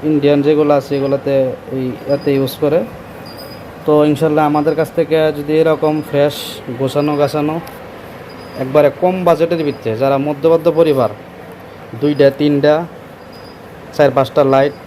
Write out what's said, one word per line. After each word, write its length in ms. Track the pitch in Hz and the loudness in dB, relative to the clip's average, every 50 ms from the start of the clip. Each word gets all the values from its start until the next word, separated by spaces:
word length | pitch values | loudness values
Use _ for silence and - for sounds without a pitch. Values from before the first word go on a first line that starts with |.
| - 156 | 0 0
ইন্ডিয়ান 300 | 156 147 139 143 147 143 139 147 | 0 2 4 4 4 4 4 2
যেগুলো 240 | 156 147 151 147 147 143 | 4 4 4 4 2 2
আছে 120 | 135 - 143 139 | 2 -2 -4 -2
এগুলোতে 360 | 139 135 139 139 135 143 139 135 131 131 - - - - 131 | 0 0 -2 -2 0 0 0 2 0 0 -2 -8 -10 -8 -6
এই 80 | 131 131 127 123 - - - 143 | -6 -6 -6 -6 -8 -4 -4 -4
এতে 160 | 139 143 151 139 135 | -2 0 0 0 0
ইউজ 160 | 135 127 - - 156 | 0 -2 -2 -2 0
করে। 160 | 147 143 - 220 226 - - - - - - - - - - - - - - - - - - - | 2 2 0 -2 -2 -12 -18 -18 -18 -18 -18 -18 -18 -18 -16 -16 -16 -16 -18 -18 -18 -18 -8 0
তো 80 | - 151 151 151 151 | 2 4 4 4 4
ইনশাল্লাহ 320 | 147 139 160 160 151 156 156 147 | 2 2 0 0 2 2 2 2
আমাদের 240 | 147 151 147 160 156 151 | 2 2 0 0 0 0
কাছ 100 | 160 - - - | -2 -2 0 -2
থেকে 200 | 165 - 156 160 156 156 147 147 | -2 0 2 2 2 0 -2 -4
যদি 160 | 143 147 156 156 | -4 0 2 2
এরকম 340 | 160 160 156 151 - 156 156 156 147 - | 4 2 2 2 0 0 0 -2 -4 -2
ফ্রেশ 260 | - 143 143 147 143 - - - - - - - 123 117 | 0 2 2 2 0 -4 -10 -12 -12 -12 -10 -10 -6 -4
গোছানো 340 | 135 131 - 147 143 147 147 143 | -4 -2 0 0 0 0 0 0
গাছানো 340 | 147 139 139 151 147 151 156 170 165 - - - - - - - - - - - - - - - - - - - 131 | 0 0 0 -2 -2 -2 -4 -4 -8 -10 -16 -18 -18 -18 -18 -18 -18 -18 -18 -18 -18 -18 -18 -18 -18 -14 -10 -8 -8
একবারে 260 | 131 135 151 147 143 135 - | 2 4 4 4 4 2 2
কম 140 | - 180 185 190 180 175 | 0 0 0 2 2 2
বাজেটের 340 | 165 147 165 165 175 165 156 147 | 2 2 2 0 0 -2 -2 -4
ভিত্তিতে 240 | 139 - - 113 110 113 | -4 -4 -4 -4 -2 0
যারা 160 | 131 135 139 135 | 0 0 2 0
মধ্যবিত্ত 500 | 139 147 151 139 143 165 165 165 160 170 156 156 | 0 -2 -4 0 2 2 2 4 2 2 2 4
পরিবার, 300 | 165 156 143 135 127 104 - - - - - - - - - - - - - - - - - 117 | 4 4 4 2 0 0 -2 -6 -16 -20 -20 -20 -18 -18 -20 -20 -20 -20 -20 -20 -18 -16 -8 -2
দুইটা 260 | 143 147 147 139 143 139 135 - | -2 -2 2 4 4 4 4 4
তিনটা 340 | 147 147 147 143 139 147 151 160 170 165 - - - - - - - - - - - - - - - - - - - - - | 0 0 2 2 4 2 2 2 -2 -6 -12 -18 -20 -20 -20 -20 -20 -20 -20 -20 -20 -20 -20 -20 -20 -20 -20 -20 -20 -18 0
চার 140 | - 147 139 | 2 2 2
পাঁচটা 300 | 123 139 135 - - 160 143 | 4 2 0 0 2 2 2
লাইট 300 | 135 135 135 139 147 143 - - | 4 4 4 4 2 -2 -6 -18